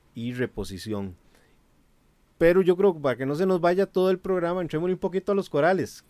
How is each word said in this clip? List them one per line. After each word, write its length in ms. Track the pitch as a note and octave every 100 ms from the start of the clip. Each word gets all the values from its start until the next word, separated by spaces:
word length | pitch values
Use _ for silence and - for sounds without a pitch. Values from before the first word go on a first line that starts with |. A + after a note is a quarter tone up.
| _
y 200 | - A#2
reposición. 840 | B2 A#2+ - F#2+ F#2+ G#2+ G#2 G2 F2 _ _ _ _ _ _ _ _ _ _ _ -
Pero 220 | E3+ F3+
yo 160 | F3+ F3+
creo 160 | G3+
que 80 | D#3+
para 160 | C#3 A#2+
que 80 |
no 100 | C3+
se 120 | D3 F#3+
nos 160 | F#3
vaya 240 | F3 F3+ F#3+
todo 240 | F#3+ F#3
el 80 | F#3+
programa, 420 | F#3+ F#3 E3+ F3+
entrémosle 320 | E3+ D#3 F3
un 80 | F#3
poquito 320 | F#3+ F#3 F#3
a 20 |
los 140 | G3+ -
corales. 560 | D3 D#3 F#3+ A#2 -